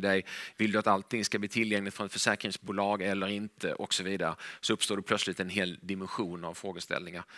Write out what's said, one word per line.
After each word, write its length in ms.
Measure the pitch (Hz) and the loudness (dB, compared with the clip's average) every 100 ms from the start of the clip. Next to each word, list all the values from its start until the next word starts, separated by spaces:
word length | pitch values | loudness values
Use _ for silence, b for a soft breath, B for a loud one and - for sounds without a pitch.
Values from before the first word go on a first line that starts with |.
dig. 240 | 98 95 - B B - | 4 4 2 B B 0
Vill 140 | 107 | 4
du 80 | 107 | 4
att 80 | 107 | 6
allting 380 | 98 - 117 101 | 4 2 -2 0
ska 140 | 107 | -2
bli 100 | 101 | 0
tillgängligt 440 | 117 110 104 98 | 0 2 2 0
från 120 | - 101 | -4 -6
ett 80 | |
försäkringsbolag 880 | 98 - 104 107 - - 101 101 104 | 2 2 2 -2 -4 -4 0 2 2
eller 260 | 92 98 95 | 0 0 0
inte 460 | 104 107 - 87 | -2 -6 -4 -4
och 200 | - - | -2 -2
så 100 | - | -2
vidare, 320 | 95 95 82 82 B B | 0 0 0 -2 B B
så 120 | - | 0
uppstår 240 | 110 - 98 | 2 2 -2
det 60 | |
plötsligt 360 | 92 104 - 92 | 0 0 2 -2
en 100 | 92 | -2
hel 280 | 101 90 85 | 0 -2 -4
dimension 640 | 90 95 95 - 92 87 85 | -6 -6 -4 -4 -4 -4 -6
av 80 | |
frågeställningar 680 | 82 98 87 - - 87 85 - | -6 -8 -8 -4 -4 -4 -10 -12